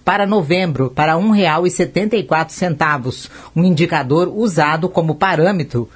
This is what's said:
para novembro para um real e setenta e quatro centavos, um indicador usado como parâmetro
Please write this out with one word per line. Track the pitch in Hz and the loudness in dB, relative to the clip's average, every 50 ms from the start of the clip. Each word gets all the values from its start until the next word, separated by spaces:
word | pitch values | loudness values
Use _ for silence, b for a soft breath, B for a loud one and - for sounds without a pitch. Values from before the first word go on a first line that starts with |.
| _ | _
para | 180 190 202 202 | 0 0 0 0
novembro | 196 214 208 156 139 175 185 185 165 135 123 131 123 | 0 0 0 0 0 0 0 0 -2 0 -2 -2 -2
para | - 151 151 160 160 | 0 0 0 2 2
um | 170 202 220 | 2 2 2
real | 214 208 185 156 151 165 180 | 4 4 2 2 2 0 0
e | 180 | 0
setenta | - - 175 - - 175 208 214 240 | 0 0 -2 -2 -2 -2 -2 0 -2
e | 208 160 | -2 0
quatro | - 160 160 160 - | 0 -2 -2 -2 -4
centavos, | - - 185 180 151 151 160 151 147 135 117 131 - - - B B B B B B | -4 -4 -2 -2 -2 0 0 0 0 -2 -4 -6 -8 -8 -12 B B B B B B
um | 160 180 | 2 2
indicador | 185 170 143 170 165 170 147 131 123 147 170 180 175 | 2 2 2 0 0 0 -2 0 0 2 2 2 0
usado | - 208 240 214 160 165 147 147 160 160 175 180 | 0 -2 -2 0 0 2 2 2 0 0 -2 -2
como | - 180 165 156 151 | -2 0 0 0 0
parâmetro | - 196 190 175 151 165 190 202 170 143 - - 120 113 B B | 0 0 0 2 2 2 2 0 -2 -4 -4 -4 -6 -6 B B